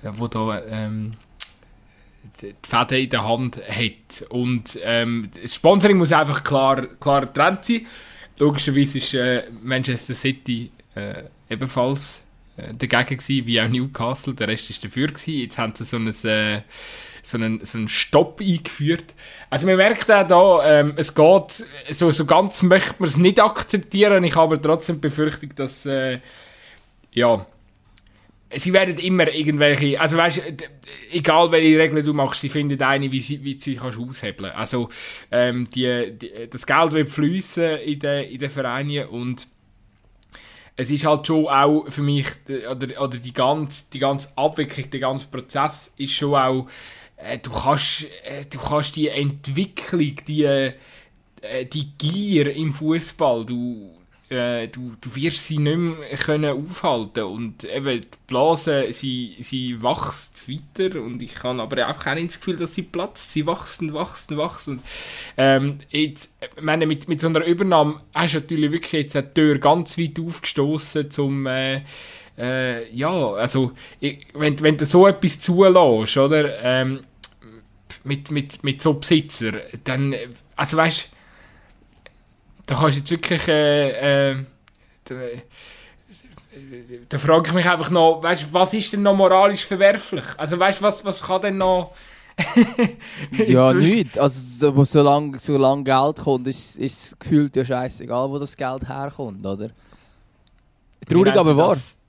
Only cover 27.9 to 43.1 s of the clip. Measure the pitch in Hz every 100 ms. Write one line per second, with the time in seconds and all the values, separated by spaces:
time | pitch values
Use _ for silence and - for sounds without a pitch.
27.9 | _ _ _ _ _ _ - 170 185 190
28.9 | 160 180 185 156 143 151 147 147 143 147
29.9 | 139 160 165 170 151 151 143 151 - -
30.9 | - 110 165 151 160 170 160 160 156 160
31.9 | 151 147 147 135 - 143 151 147 139 135
32.9 | 139 139 131 127 143 135 139 - 127 127
33.9 | 110 120 131 110 95 95 - 113 127 117
34.9 | - - - - 120 123 123 120 127 127
35.9 | 123 120 110 - 107 117 160 - 139 165
36.9 | 156 147 147 151 185 185 - 165 156 131
37.9 | 143 143 143 135 123 139 139 127 123 143
38.9 | 143 131 113 123 123 - _ _ _ _
39.9 | _ _ _ _ - - - - - 127
40.9 | 147 156 151 147 160 151 139 143 151 -
41.9 | - 143 143 135 - _ 135 113 127 131
42.9 | 131 135